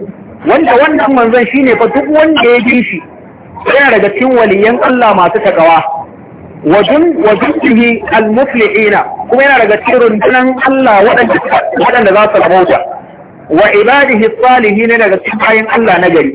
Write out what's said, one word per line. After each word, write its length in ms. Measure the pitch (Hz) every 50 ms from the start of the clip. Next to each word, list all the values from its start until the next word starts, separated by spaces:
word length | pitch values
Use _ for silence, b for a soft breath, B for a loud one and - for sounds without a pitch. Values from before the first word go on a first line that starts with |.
| - - - - - - - - -
Wanda 300 | - 220 285 330 247 247
wannan 380 | 240 294 311 311 - - 277 269
manzon 320 | 247 233 226 233 247 240
shine 240 | 240 - 277 269 254 226 -
fa 80 | 233
duk 200 | 220 - - - 285
wanda 420 | 302 311 311 320 311 277 233 240
ya 80 | 240 247 -
bi 160 | 247 240 247 -
shi 160 | - - 165 - - - - - - - - - - - - - -
yana 200 | - 277 285 269 254
daga 160 | 208 190 202
cikin 240 | - - 247 262 254
waliyan 460 | 240 226 202 190 196 208 220 240 254 -
Allah 320 | 262 254 247 240 214 202
masu 240 | 185 180 170 - 214
takawa. 400 | 214 196 180 170 160 165 165 156 - - - - - - - - - - - - - - - - -
"Wa 180 | 143 165 202 196
jun-, 320 | 196 262 302 330 349 294 285 330
wa 120 | - 214
jundihi 680 | - 254 294 320 320 - - 233 220 233 233 233 - - -
al-muflihina." 920 | - 220 220 214 214 240 269 269 - 240 214 202 - 220 220 208 202 175 - - - - - -
Kuma 140 | 233 254 277
yana 160 | 285 269 247
daga 180 | 226 208 208 - -
cikin 160 | 233 240 254
rundunan 480 | 240 226 214 214 190 - 254 254 254 262 262 254 254
Allah 300 | 262 269 269 262 247 214 196 202
waɗanda, 320 | 240 - 247 240 226 - - - - - - - - - -
waɗanda 320 | - - - 247 220 190 190
za 80 | 208 214
su 200 | 214 214 196 165
rabauta. 360 | 170 185 185 175 - - - - - - - - - - - - - - - - -
"Wa 160 | - 339 320 302
ibadihi 540 | - 202 214 240 269 285 277 262 247 208 220
as-salihin," 640 | 226 226 - 240 254 254 247 226 208 202 208 226 226 233 233
daga 180 | 220 202 190 180
cikin 200 | - - - 214
bayin 280 | 208 220 220 220 220 -
Allah 280 | - 233 226 214 180 180
na 100 | 180 175
gari. 260 | 165 160 143 - -